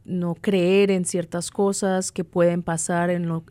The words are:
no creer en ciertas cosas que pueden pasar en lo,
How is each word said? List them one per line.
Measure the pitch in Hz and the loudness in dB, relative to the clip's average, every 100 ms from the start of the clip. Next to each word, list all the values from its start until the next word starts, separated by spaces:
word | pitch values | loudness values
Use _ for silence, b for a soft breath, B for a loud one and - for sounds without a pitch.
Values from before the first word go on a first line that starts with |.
| - | -8
no | 180 175 165 | -4 -4 -4
creer | - 196 175 196 202 | 0 2 4 4 4
en | 190 | 2
ciertas | 175 180 170 175 170 | -2 -4 -4 -8 -6
cosas | - 196 196 196 185 190 | -2 0 0 0 -2 -2
que | - | -6
pueden | 175 180 175 175 | -4 2 4 2
pasar | 170 165 - 175 175 | -2 -4 -2 0 0
en | 175 170 | 0 -2
lo, | 165 160 | -4 -6